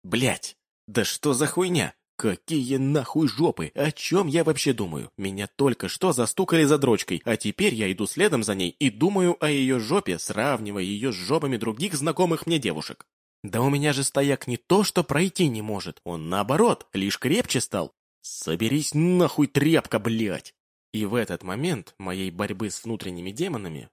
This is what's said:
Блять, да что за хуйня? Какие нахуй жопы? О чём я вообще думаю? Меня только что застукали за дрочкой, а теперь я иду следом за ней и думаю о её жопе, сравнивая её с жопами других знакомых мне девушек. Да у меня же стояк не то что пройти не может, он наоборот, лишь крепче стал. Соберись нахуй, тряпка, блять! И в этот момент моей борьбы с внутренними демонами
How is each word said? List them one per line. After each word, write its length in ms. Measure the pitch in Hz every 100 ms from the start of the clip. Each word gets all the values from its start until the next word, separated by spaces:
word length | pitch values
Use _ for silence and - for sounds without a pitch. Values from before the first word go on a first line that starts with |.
Блять, 540 | 92 107 127 - - - _ _ -
да 180 | 113
что 300 | 101 - 151
за 120 | 123 151
хуйня? 480 | - 175 175 87 - _ -
Какие 600 | 110 87 - 156 123 135
нахуй 500 | 135 147 120 156 147
жопы? 420 | 117 160 - 78 -
О 160 | 147
чём 340 | - - 180 170
я 160 | 160
вообще 300 | 160 143 143
думаю? 400 | 117 95 76 52 -
Меня 300 | 98 98 101
только 400 | - 139 117 95
что 260 | - 185
застукали 520 | 127 113 - 185 165
за 120 | 143 147
дрочкой, 460 | 135 104 - 87
а 120 | - 107
теперь 380 | 104 - 196
я 180 | 113 101
иду 160 | 95 101
следом 340 | - 202 139
за 140 | 107 98
ней 140 | 90
и 200 | - 139
думаю 460 | 104 170 202 180 165
о 100 | 151
её 300 | 143 131 127
жопе, 400 | 110 190 104 85
сравнивая 640 | - 98 135 123 104 101
её 300 | 95 104 131
с 20 |
жопами 420 | 95 90 156 147 120
других 380 | 104 110 190
знакомых 540 | 151 156 151 180 160 -
мне 100 | 165
девушек. 480 | 113 78 - - - _ _ _
Да 180 | 101 110
у 80 | 135
меня 220 | 143 147
же 100 | 135
стояк 460 | 135 139 139 135 -
не 80 | 120
то 260 | - 190
что 220 | 202 -
пройти 420 | 160 143 185 - 160
не 160 | 110
может, 380 | 107 101 90 -
он 260 | - 85 80
наоборот, 600 | 95 104 151 233 - -
лишь 280 | - 98 -
крепче 400 | 123 202 - 127
стал. 320 | - 98 76 _ _ _
Соберись 720 | - - - 85 110 143 147
нахуй, 520 | 151 170 180 165 - 143
тряпка, 540 | - 151 156 - 113
блять! 540 | 107 113 107 80 - _ _ _ _
И 120 | 107
в 100 | 104
этот 300 | 120 104 87
момент 500 | 92 101 170 123 - -
моей 340 | 95 92 95
борьбы 380 | 87 104 98 107
с 120 | -
внутренними 480 | 113 113 95 87 90
демонами 600 | 110 190 127 92 76 -